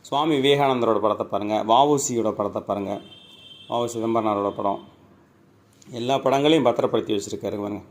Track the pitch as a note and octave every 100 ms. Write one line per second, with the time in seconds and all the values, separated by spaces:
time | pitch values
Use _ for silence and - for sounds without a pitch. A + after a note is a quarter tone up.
0 | - C#3+ D#3 D3 C#3 C#3+ C#3 B2 A2+ G#2+
1 | G#2+ G#2 G#2+ G2+ G#2 G#2+ G#2+ A#2 C#3+ C#3+
2 | B2 A#2+ A2 G2+ G2+ G2+ F#2+ G2+ G2 G2+
3 | - - - - - - - A#2 A#2+ A#2
4 | A2+ A2+ G#2+ G2+ G2+ G2 G2+ G2+ - _
5 | _ _ _ _ _ _ _ _ - A#2+
6 | A#2+ C3+ C3 C3+ D3 D#3+ B2 A#2 B2 A2+
7 | - G#2 - G#2 G2+ G2+ G#2 G2+ -